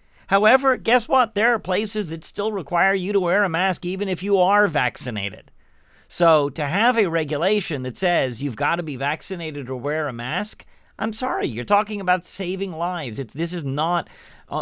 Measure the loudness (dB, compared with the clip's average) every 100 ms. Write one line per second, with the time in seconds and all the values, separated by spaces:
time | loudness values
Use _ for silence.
0 | _ _ 0 4 6 6 4 0 2 2
1 | 4 2 2 2 2 0 0 -2 0 -4
2 | -4 -6 -8 -4 -4 -4 -2 2 2 2
3 | 0 0 2 2 2 0 0 -2 -4 -4
4 | -2 -2 2 4 4 4 4 2 -2 -2
5 | -6 -4 -6 -10 -20 -20 _ _ _ _
6 | _ 2 6 6 4 -2 -2 2 2 4
7 | 2 0 -2 0 2 0 0 -4 -4 -2
8 | 2 2 0 -2 -6 -2 -2 0 -4 -4
9 | -4 -4 -6 -8 -6 -8 -8 -6 -4 -2
10 | -4 -6 -6 -4 -6 -10 -20 -20 _ -8
11 | -6 -4 -4 -2 -4 -4 2 2 2 -4
12 | 0 0 -2 -8 -6 -4 -6 -4 -4 -4
13 | -6 -6 -8 -4 -4 -4 -4 -2 0 0
14 | -4 -16 -20 -20 -8 -6